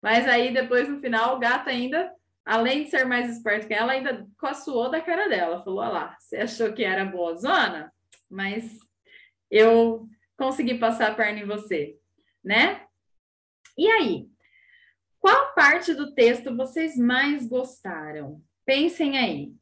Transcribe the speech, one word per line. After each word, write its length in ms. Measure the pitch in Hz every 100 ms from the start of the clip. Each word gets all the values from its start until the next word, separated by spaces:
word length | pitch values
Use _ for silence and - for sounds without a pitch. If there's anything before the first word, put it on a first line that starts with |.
Mas 240 | 208 233 254
aí, 260 | 240 254
depois, 360 | 254 247 247 285
no 100 | 285
final, 380 | 262 226 233 254
o 20 |
gato 300 | 240 262 269
ainda, 420 | 247 254 302 370 - _ _
além 420 | - 226 240 277
de 60 | 294
ser 140 | 285
mais 240 | 254 247 240
esperto 360 | 233 220 208 214
que 80 |
ela, 180 | 214 233
ainda 340 | 262 262 226 - _
coçoou 520 | 269 285 - 254 247
da 80 | 320
cara 260 | 320 339 403
dela. 340 | 208 170 175
Falou, 180 | - 190
"Olha 100 | 233
lá, 240 | 175 147 -
você 200 | - 220
achou 340 | 220 - 220
que 100 | 220
era 220 | 202 190
boazona? 880 | 196 180 170 165 240 370 220 165 151 _ _ - _
Mas 480 | 190 190 208 226 - _ _ _ - _ _ _
eu 580 | 208 220 226 233 226 226 _ _ _
consegui 400 | 262 277 247 240
passar 320 | 226 233 220
a 20 |
perna 260 | 214 214 208
em 60 | 202
você", 520 | 208 208 170 147 - _ _ _ _
né? 440 | 180 214 311 403 - _ _ _ _ _ _ _ _ -
E 100 | 370
aí, 360 | 453 277 165 - _ _ _ _ _ _ _ _ _
qual 320 | 381 508 571
parte 380 | - 285 320 349
do 220 | 294 285
texto 420 | - 233 240 - 240
vocês 400 | 254 - 320 262
mais 500 | 240 254 285 294 233
gostaram? 960 | 247 254 - 190 165 156 151 143 151 _ _
Pensem 540 | - 269 320 - 302 277
aí. 340 | 233 151 143 -